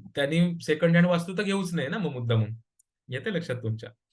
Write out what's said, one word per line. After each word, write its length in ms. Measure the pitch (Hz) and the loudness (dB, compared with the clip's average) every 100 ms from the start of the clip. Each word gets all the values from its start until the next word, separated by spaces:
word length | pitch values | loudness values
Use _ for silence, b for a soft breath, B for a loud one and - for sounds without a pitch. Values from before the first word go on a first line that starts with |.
| - - | -12 -4
त्यांनी 440 | 139 165 175 170 | 0 2 2 0
सेकंड 360 | - 156 170 170 | -2 2 4 6
हँड 100 | 175 | 6
वास्तू 320 | 170 170 185 | 4 0 -4
तर 60 | |
घेऊच 300 | 196 196 180 | -2 0 -2
नाही 140 | 165 135 | -4 -4
ना 100 | 220 | -4
मग 140 | 165 | -4
मुद्दामून. 380 | 127 117 113 104 - _ _ _ _ - | -4 0 2 2 -4 _ _ _ _ -10
येते 240 | 127 220 | -8 -4
लक्षात 220 | 180 170 120 | -4 -4 -6
तुमच्या, 340 | 113 110 110 - _ | -4 -6 -8 -18 _